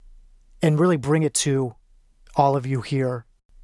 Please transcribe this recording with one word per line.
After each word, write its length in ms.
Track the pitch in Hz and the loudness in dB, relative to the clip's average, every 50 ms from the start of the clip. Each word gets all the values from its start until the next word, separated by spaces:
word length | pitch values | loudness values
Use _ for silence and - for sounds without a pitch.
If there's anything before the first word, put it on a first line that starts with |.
| - - - - - - - - _ _ - - | -20 -20 -20 -20 -20 -20 -20 -20 _ _ -8 -2
and 160 | - 156 151 151 | 0 2 2 4
really 180 | 175 185 175 | 2 2 2
bring 260 | 143 120 139 156 160 | 0 0 0 0 0
it 120 | 156 143 - | 0 0 -2
to 400 | - - 147 135 135 131 120 - _ _ _ _ _ _ _ _ _ - - - | -2 -2 0 0 0 -2 -4 -6 _ _ _ _ _ _ _ _ _ -20 -6 0
all 220 | 147 139 139 139 | 2 2 2 2
of 100 | 139 123 | 0 -2
you 160 | 131 135 123 | -4 -4 -4
here 440 | - - 139 135 131 127 123 117 - _ _ _ _ _ - - | -4 -4 -2 -2 -2 -2 -4 -6 -10 _ _ _ _ _ -20 -20